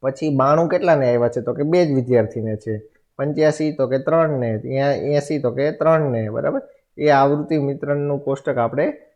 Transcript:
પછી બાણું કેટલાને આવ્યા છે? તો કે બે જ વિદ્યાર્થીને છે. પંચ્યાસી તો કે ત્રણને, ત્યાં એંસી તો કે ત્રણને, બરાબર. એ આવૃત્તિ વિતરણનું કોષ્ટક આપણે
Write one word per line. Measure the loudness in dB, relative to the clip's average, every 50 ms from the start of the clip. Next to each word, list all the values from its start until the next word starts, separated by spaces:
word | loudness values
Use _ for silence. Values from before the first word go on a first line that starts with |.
પછી | -4 -4 -4 -2 -2 -2 0
બાણું | 0 2 2 2 2 2 2
કેટલાને | 0 0 2 2 2 4 4 2 2
આવ્યા | 2 2 0
છે? | -2 -2
તો | -4 -4 -4
કે | -4 -2
બે | 0 2 2 2
જ | 4
વિદ્યાર્થીને | 2 0 0 2 2 2 2 2 -2 -6 -6 -6 -6
છે. | -6 -6 -8 -8 -8 -8 -14 _ _ _ _ _ -6
પંચ્યાસી | -6 -4 -2 2 2 2 2 2 -2 -4
તો | -2 -2 -2 0
કે | 0 -2
ત્રણને, | 0 0 2 2 2 2 0 -2 -2 -2 -2 -4
ત્યાં | -4 -4 -2 0 0 0 0
એંસી | 0 -2 0 0 0 0 0 -4 -2
તો | -2 -2
કે | -2 0 -2 -2
ત્રણને, | -2 0 2 2 4 4 2 0 0 -2 -2 -4
બરાબર. | -4 -4 -4 -2 -4 -4 -6 -8 -20 _ _ _ _ -2
એ | 2 4
આવૃત્તિ | 4 6 4 4 2 0 -2 -2 -2 -2
વિતરણનું | 0 -2 -4 -6 -4 -2 -2 -2 -2 -2 -4 -4 -2
કોષ્ટક | -4 -4 -4 -2 -4 -2 0
આપણે | 0 0 0 0 -2 -2 -2 -6 -14 _ _